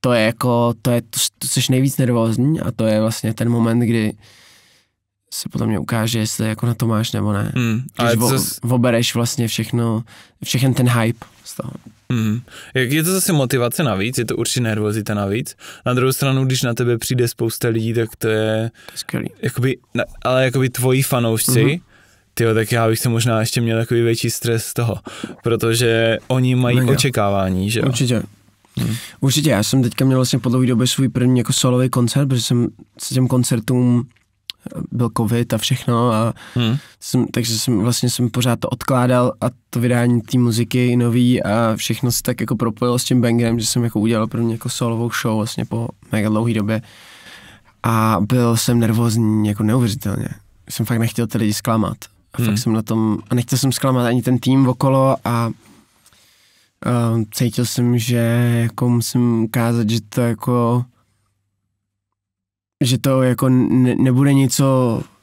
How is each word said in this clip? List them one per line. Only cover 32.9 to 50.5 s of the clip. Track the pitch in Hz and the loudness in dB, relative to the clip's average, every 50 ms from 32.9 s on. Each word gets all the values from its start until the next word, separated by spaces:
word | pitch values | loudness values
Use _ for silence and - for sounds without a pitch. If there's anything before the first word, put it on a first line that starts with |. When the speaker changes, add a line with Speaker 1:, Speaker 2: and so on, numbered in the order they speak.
| _ - | _ -14
Speaker 1:
se | - - 127 | -10 -4 0
těm | 131 127 | 0 0
koncertům, | 117 127 127 120 - 131 117 107 - 127 123 123 123 123 120 120 - _ _ _ _ _ _ _ - - _ _ - - - - - | 2 2 0 2 0 -2 -2 0 0 0 2 2 4 2 2 0 -4 _ _ _ _ _ _ _ -16 -16 _ _ -14 -10 -10 -10 -8
byl | - 120 123 117 - | -4 -2 -2 -2 0
covid | - 117 104 117 117 120 - 120 | -2 0 0 0 0 0 0 -2
a | |
všechno | 110 - - 131 - - - 120 117 120 123 | -4 0 -2 -2 -2 0 -2 0 0 2 0
a | 110 107 117 113 110 - - - - | 0 0 0 -2 -4 -8 -14 -6 -4
Speaker 2:
Hmm. | 123 120 110 120 147 - - - _ | -2 0 0 0 -2 -6 -10 -20 _
Speaker 1:
jsem, | - - - 127 123 | -8 -2 0 0 0
takže | - - 127 113 117 113 107 | 0 -2 -4 -2 -2 -4 -2
jsem, | - 131 120 98 | -2 0 0 2
vlastně | 101 123 120 - - 123 | 2 0 0 0 -2 -2
jsem | - - 123 117 | 0 0 -2 -2
pořád | - 120 120 127 117 113 | 0 0 0 0 0 -2
to | - - | -2 -6
odkládal | 123 - - - 135 123 123 123 127 123 123 123 - _ | -6 -6 -2 -2 0 2 2 2 2 2 2 0 0 _
a | - 127 - _ _ _ | -4 -6 -6 _ _ _
to | - 120 | -4 -2
vydání | 117 123 123 120 120 120 123 117 | 0 2 2 2 2 2 2 0
té | 110 - - | 0 0 2
muziky | 127 123 120 110 117 120 113 - 127 123 123 120 | 2 2 2 2 0 -2 0 0 0 2 2 2
nový | 123 120 117 113 123 123 123 127 - - | 2 2 2 2 4 4 4 2 2 0
a | 95 104 113 117 113 110 | 0 0 2 2 0 0
všechno | 98 - - 117 - - 123 | -2 -4 -4 -4 -2 -2 -2
se | 120 - - | -2 -2 -4
tak | - 123 - | -4 -4 -4
jako | 117 110 127 | -4 -4 -2
propojilo | 110 120 117 104 - 123 123 120 123 | -2 -2 -4 -2 -2 -2 0 0 -2
s | - | 0
tím | - 131 123 | 0 2 2
Bangerem, | 117 117 117 117 120 117 117 117 | 2 2 2 2 2 0 0 -2
že | 110 | -2
jsem | - - 123 120 | -2 -2 0 -2
jako | 117 - 107 | 0 0 0
udělal | 104 113 117 110 110 | 0 0 0 0 -2
první | 113 - 117 117 117 | -2 -2 -2 -2 -2
jako | 113 113 - 123 | -4 -4 -8 -10
solovou | - - 123 117 117 113 120 120 - - | -6 -4 -4 -4 -2 -2 -4 -4 -4 -4
show | - 120 110 | -2 -2 -2
vlastně | 110 104 110 - - 113 | -2 -2 -4 -4 -6 -6
po | - 117 113 117 - - _ - - | -6 -4 -6 -6 -8 -10 _ -10 -6
mega | - 107 104 110 | -4 -2 0 0
dlouhý | 107 110 117 120 110 | 0 0 0 0 0
době | 110 101 104 110 107 - - - - - - - - - - - - - - - - _ _ _ _ - | 0 0 -2 -2 -4 -4 -10 -20 -20 -20 -20 -20 -20 -20 -20 -20 -20 -20 -20 -20 -20 _ _ _ _ -2
a | 113 113 110 110 110 110 - | 0 0 2 2 2 2 0
byl | 104 107 127 127 120 117 117 | 0 0 2 2 2 2 2
jsem | 117 - - 120 120 | 0 0 2 2 2
nervózní | 117 110 110 113 120 117 107 117 113 107 107 107 107 | 2 2 2 2 0 0 2 2 2 2 2 2 0
jako | 107 104 104 107 | 0 0 0 0
neuvěřitelně. | 107 117 131 123 110 101 - - 101 98 - - - - - _ _ | 0 2 2 2 0 -2 -4 -4 -4 -4 -4 -6 -6 -8 -12 _ _